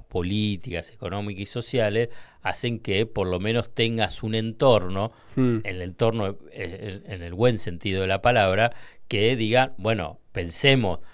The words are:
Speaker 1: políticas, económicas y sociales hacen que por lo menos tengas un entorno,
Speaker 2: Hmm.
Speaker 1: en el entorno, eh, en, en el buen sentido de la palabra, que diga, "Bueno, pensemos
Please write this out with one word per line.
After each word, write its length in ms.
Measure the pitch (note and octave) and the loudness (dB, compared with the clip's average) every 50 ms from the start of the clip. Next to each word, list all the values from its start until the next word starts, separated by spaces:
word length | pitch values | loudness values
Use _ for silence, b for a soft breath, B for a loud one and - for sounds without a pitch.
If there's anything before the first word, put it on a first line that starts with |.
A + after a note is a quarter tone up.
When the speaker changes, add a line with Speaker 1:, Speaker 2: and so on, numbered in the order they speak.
| - - | -10 -6
Speaker 1:
políticas, 840 | - F#2 F2 F2+ G2+ G#2+ G#2+ G#2 G2+ F2+ - - F2 E2+ E2+ - | -4 -4 -2 -2 -2 0 0 -2 -2 -4 -6 -8 -8 -8 -8 -10
económicas 520 | - - - F#2 F2+ G2+ G#2 G#2 G2+ F#2 G2+ | -14 -12 -10 -8 -6 -6 -6 -8 -8 -8 -10
y 40 | |
sociales 640 | - - B2 A#2 - - B2 A2 G#2 G2+ A2 A#2+ A#2 b b b b b b b | -8 -8 -8 -8 -4 0 0 0 2 2 0 -2 -2 b b b b b b b
hacen 380 | G2+ F#2 - - A#2+ A#2 G#2 | -4 -4 -2 -4 -4 -4 -4
que 260 | - - G2 F#2+ A2+ | -4 -2 0 0 0
por 200 | - - G#2+ G2 F#2 | -2 -2 -4 -2 -2
lo 120 | F2+ F2 | -2 -2
menos 300 | F#2 G#2+ A2+ A#2+ A2+ - - | -2 0 0 -2 -2 -4 -2
tengas 480 | - A2+ A#2 A#2 A2+ G#2+ G#2 - - - | 0 0 0 2 0 0 -2 -2 -6 -6
un 120 | A2 A2 | -4 -2
entorno, 800 | A2 A2+ A2+ A2 - C#3+ C3+ A#2+ G#2 F#2 F#2 F#2+ F#2+ G2+ A2+ b b b b b | -2 -2 -4 -2 2 6 6 6 6 4 2 -2 -2 -2 -4 b b b b b
Speaker 2:
Hmm. 220 | - C3 B2 A#2 A2 G2+ | 2 2 2 2 0 -2
Speaker 1:
en 120 | G2+ F#2 | -4 -6
el 60 | F2+ F2+ | -6 -8
entorno, 540 | F#2 F#2 - A#2 A#2 A2+ A#2 G#2 F#2+ G2+ - - D2+ - | -8 -2 0 0 2 2 2 -2 -2 -4 -6 -12 -16 -14
eh, 480 | - G2+ E2+ F2+ F#2+ - G#2+ F#2+ G2+ - | -10 -10 -10 -10 -10 -10 -10 -10 -12 -12
en, 60 | - G#2+ | -12 -12
en 80 | F2+ E2+ | -10 -10
el 120 | E2+ F2 | -10 -2
buen 240 | F2+ A#2 B2 A#2+ G#2 | 2 4 4 4 2
sentido 440 | - - F2 E2 - G#2 F#2+ F#2+ F#2+ | -2 -4 -6 -4 -2 -2 0 0 2
de 60 | F#2 | 0
la 120 | F#2+ G2 | 0 2
palabra, 520 | - A#2 B2 A#2 G2+ F#2+ F#2 G2 A2+ A#2 b b b b b b b - | 4 4 6 6 4 4 4 4 2 2 b b b b b b b -4
que 280 | - G#2 G#2 A2+ C3 | 0 2 2 2 2
diga, 380 | C3 A2+ G#2+ A2+ B2 C3 C3 - - | 2 0 2 4 4 2 2 -2 -4
"Bueno, 400 | F2+ A2 A2+ G#2 F2 D2+ - - _ - - | 0 0 0 0 0 -4 -8 -12 _ -10 -8
pensemos 680 | - F2 E2+ E2 - - C#3 C3+ C3 A2+ F#2+ E2+ - - - | -6 -6 -4 -4 4 6 6 6 6 4 0 -2 -2 -6 -10